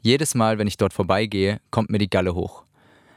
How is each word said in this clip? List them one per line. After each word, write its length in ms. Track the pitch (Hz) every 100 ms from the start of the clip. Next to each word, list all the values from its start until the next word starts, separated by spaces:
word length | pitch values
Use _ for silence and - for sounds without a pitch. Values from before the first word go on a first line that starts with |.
Jedes 340 | 113 135 151
Mal, 240 | 123 110 110
wenn 80 | 104
ich 120 | -
dort 160 | 98
vorbeigehe, 680 | - 92 95 110 101 95 104 _
kommt 200 | - 107
mir 80 | 107
die 120 | 101
Galle 240 | 98 92
hoch. 300 | 87 87 - - _ _ _ _